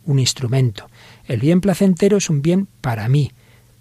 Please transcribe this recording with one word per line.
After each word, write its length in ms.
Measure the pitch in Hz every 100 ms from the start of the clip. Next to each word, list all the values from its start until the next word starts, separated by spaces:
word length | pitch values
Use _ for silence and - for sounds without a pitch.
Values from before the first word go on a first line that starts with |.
| -
un 140 | 135
instrumento. 680 | 131 - 123 131 127 101 - - - - -
El 120 | 131
bien 200 | 143 180
placentero 580 | 196 175 196 180 202 202
es 120 | -
un 120 | 147
bien 260 | 151 185 196 _
para 300 | 135 110 110
mí. 220 | 143 135 - _ - _ _